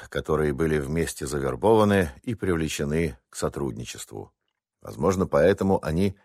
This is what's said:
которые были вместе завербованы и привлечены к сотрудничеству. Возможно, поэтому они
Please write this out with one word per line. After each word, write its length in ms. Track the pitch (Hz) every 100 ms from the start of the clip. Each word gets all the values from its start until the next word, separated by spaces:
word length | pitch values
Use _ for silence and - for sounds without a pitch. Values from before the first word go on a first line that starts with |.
| -
которые 420 | 71 - 76 76
были 260 | 67 80 78
вместе 460 | 67 80 78 - 69
завербованы 840 | 71 67 64 98 110 104 98 80 -
и 120 | - 110
привлечены 840 | 95 82 78 - 71 78 82 - _
к 80 | -
сотрудничеству. 960 | 78 - 69 104 - - - 52 50 _ _ _ _ _
Возможно, 440 | - - 87 95 85
поэтому 540 | 71 85 98 98 92 78
они 320 | 80 98 -